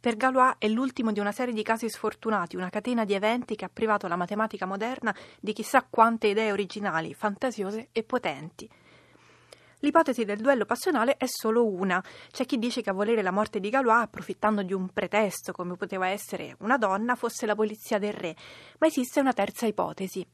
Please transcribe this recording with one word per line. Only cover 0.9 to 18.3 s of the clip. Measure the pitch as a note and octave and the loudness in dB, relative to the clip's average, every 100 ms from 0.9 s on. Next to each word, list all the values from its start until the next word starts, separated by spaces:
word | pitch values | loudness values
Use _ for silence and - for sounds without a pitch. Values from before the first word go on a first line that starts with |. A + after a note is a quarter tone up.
| B3+ A3 | -2 -2
di | G#3+ | 0
una | G#3 | -2
serie | G#3 B3 | -2 -4
di | A3 | -2
casi | G#3+ A3+ A3+ | 0 0 -2
sfortunati, | - G#3+ - A3 G#3+ E3+ F3+ | -4 -6 -4 -2 -2 -2 -4
una | F3+ | -4
catena | G#3 B3 A#3+ | -4 -2 -2
di | G#3+ | 0
eventi | G3 G#3+ B3 B3 G#3+ | 2 2 0 -4 -8
che | F#3+ | -8
ha | |
privato | - A3 G#3 F#3 | -2 2 2 0
la | F3 | -2
matematica | F3+ G#3 A3 G3+ F#3 | -2 -2 -2 -2 -6
moderna | G3 A3+ B3+ A#3+ B3+ - - | -4 -4 -2 -4 -4 -10 -8
di | G3 | -6
chissà | G#3+ G#3+ C4 - | -6 2 2 2
quante | - A3+ A3+ G#3+ | 6 6 6 2
idee | G3+ A3 | 2 2
originali, | G3+ G3 G#3+ G3+ D#3+ E3 | 0 -2 -4 -2 -2 -2
fantasiose | - G#3+ G3+ C4 A#3 F#3+ A3 A#3 | -4 -4 -2 -4 -2 -4 -6 -6
e | - | -6
potenti. | A3 B3 F#3+ C#3+ D#3 - - _ _ - _ _ _ - _ - _ _ | -2 -2 -2 -6 -12 -16 -18 _ _ -20 _ _ _ -20 _ -20 _ _
L'ipotesi | D4 E4 D#4 B3 | 4 4 4 0
del | G#3 G#3 | -2 2
duello | A#3 C4+ | 4 4
passionale | G3+ A#3+ - C#4+ A#3 - | 2 0 0 2 2 2
è | B3+ | -2
solo | - A3 A3+ A#3 | -2 0 2 2
una. | F3+ F#3+ F3+ - - - | 2 0 0 -2 -18 -18
C'è | - E3+ | -6 -2
chi | B3+ | -2
dice | A#3+ A#3+ | -2 -2
che | G#3 | -4
a | |
volere | F#3+ G#3 A#3 | -2 2 2
la | F#3 | 2
morte | F#3+ G#3+ G#3 | 0 0 -2
di | G3 | -2
Galois, | C4 B3 A3+ | 0 4 4
approfittando | A3+ - - F#3 G#3 G#3+ | 4 -8 -10 0 2 2
di | F#3 | 0
un | F#3+ F#3 | -2 -2
pretesto | - F#3 G#3 G#3 - - | -4 0 2 2 -2 -10
come | F3 F3 F3+ | -8 -8 -6
poteva | F#3+ F#3+ F#3 | -6 -2 -2
essere | G3 - F#3+ D3 - | -2 -6 -10 -10 -10
una | G3+ C4 | 0 2
donna, | G#3 G3 A#3+ B3 | 4 2 0 -2
fosse | A#3+ - G#3+ | -2 -4 -2
la | G#3 | 0
polizia | G#3+ G#3+ - G#3+ | 0 -2 -2 -2
del | G#3 | -2
re, | G#3 F3 | -4 -8